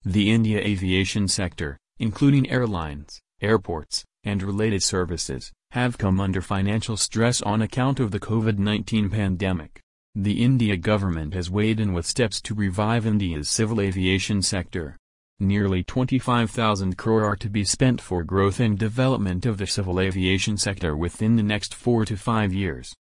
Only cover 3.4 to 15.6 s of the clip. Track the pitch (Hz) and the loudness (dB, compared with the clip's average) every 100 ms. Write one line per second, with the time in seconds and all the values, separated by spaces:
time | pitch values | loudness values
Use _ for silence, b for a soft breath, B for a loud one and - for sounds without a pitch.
3.4 | 104 110 - 80 73 - - _ 104 101 | 0 0 0 -8 -6 -10 -10 _ -6 -4
4.4 | 98 101 110 98 - 95 90 82 - 65 | -2 -2 0 0 -2 -2 -2 -4 -6 -8
5.4 | - - _ 123 123 117 98 95 98 92 | -12 -20 _ -4 -2 0 0 2 0 -2
6.4 | 90 98 98 110 110 107 - 110 117 120 | -2 -2 0 0 -2 -4 -2 0 2 0
7.4 | 101 107 107 - 127 135 117 101 - 113 | 0 0 0 0 0 0 -2 -2 -2 0
8.4 | 110 101 101 104 - 110 98 110 98 90 | 0 0 0 -2 0 0 0 0 -2 0
9.4 | 98 90 76 - _ _ _ 104 101 101 | -2 -2 -6 -20 _ _ _ -4 0 2
10.4 | 120 131 110 95 95 104 98 80 76 92 | 4 4 2 2 2 2 2 -2 -4 -6
11.4 | 87 98 110 110 104 90 - - 113 - | -4 0 0 0 0 -2 -2 -2 -2 -2
12.4 | - 107 101 90 107 117 110 107 92 78 | -6 -2 0 0 0 2 2 2 0 -2
13.4 | 73 - 110 113 98 95 92 95 - 101 | -2 -2 0 0 0 2 2 2 0 0
14.4 | 92 98 85 92 76 - _ _ _ _ | 0 -2 -4 -6 -8 -12 _ _ _ _
15.4 | 98 101 | 0 2